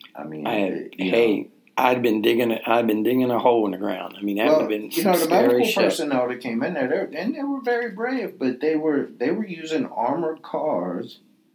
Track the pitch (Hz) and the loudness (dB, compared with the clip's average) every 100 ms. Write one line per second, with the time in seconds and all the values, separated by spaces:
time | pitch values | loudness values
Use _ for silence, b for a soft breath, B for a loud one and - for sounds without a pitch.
0 | - - 76 78 113 110 95 82 - - | -20 -14 -12 -8 -4 -2 -2 -2 -8 -4
1 | 92 117 117 98 - _ _ - 127 123 | 0 4 4 2 -2 _ _ 0 2 2
2 | 120 107 113 117 117 110 120 117 117 107 | 2 2 2 2 2 0 0 2 2 2
3 | 110 127 127 113 123 120 104 92 101 95 | 2 2 2 2 4 4 2 -2 -4 -4
4 | 92 95 101 101 131 156 - 107 107 170 | -8 -6 -4 0 4 4 2 -2 -4 0
5 | 196 175 156 175 - 123 151 - - - | 2 2 4 4 4 4 4 4 2 2
6 | 151 127 123 117 123 117 156 160 127 180 | 0 0 0 -2 -4 -4 -2 -2 -2 -2
7 | - 151 208 311 277 269 240 240 233 190 | -4 -6 -6 -4 -4 -4 -2 -2 -4 -6
8 | 240 262 196 - 127 123 156 156 156 139 | -4 -4 -6 -4 -4 -2 0 0 2 0
9 | 127 - 131 202 202 165 160 156 - - | -2 -2 -2 -2 -4 -8 -4 -4 -2 -2
10 | 120 160 160 156 - 156 151 90 90 90 | -2 -2 -4 -6 -6 -4 -2 -2 -4 -6
11 | 127 - _ _ _ | -8 -14 _ _ _